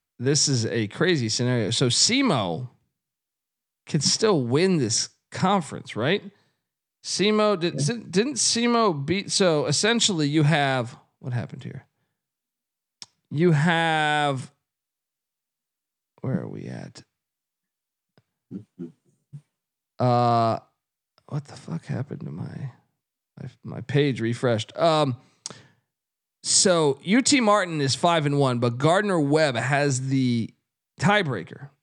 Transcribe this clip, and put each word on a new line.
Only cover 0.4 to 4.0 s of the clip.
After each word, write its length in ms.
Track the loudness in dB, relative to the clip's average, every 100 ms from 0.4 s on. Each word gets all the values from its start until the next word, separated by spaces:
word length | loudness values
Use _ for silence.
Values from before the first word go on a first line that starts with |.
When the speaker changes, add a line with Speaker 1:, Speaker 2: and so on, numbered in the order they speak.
| 2
Speaker 1:
is 160 | 0
a 220 | -2 -2 -4
crazy 400 | -2 0 0 0
scenario. 420 | -2 0 0 0
So 180 | 0 0
semo 840 | 2 2 2 2 0 -2 -4 -8 _ _ _ _ _ _ _ _ _ _ _
can 160 | -6 -2